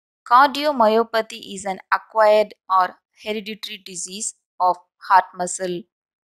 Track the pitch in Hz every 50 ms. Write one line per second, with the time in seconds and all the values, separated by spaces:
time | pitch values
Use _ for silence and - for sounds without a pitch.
0 | _ _ _ _ - - 240 254 277 285 247 285 294 302 285 247 220 214 220 226
1 | 233 226 - 226 220 - 233 220 - 190 202 185 196 196 185 185 - - - -
2 | - _ - 220 214 214 214 214 208 202 - _ _ - 185 185 180 180 - _
3 | _ _ _ _ - 214 214 220 190 214 214 208 - - 214 190 190 196 185 170
4 | - 185 185 214 226 - - _ _ _ _ - 180 180 175 - _ _ _ _
5 | - - 196 185 185 - - 185 180 175 - - 190 180 180 175 - _ _ _
6 | _ _ _ _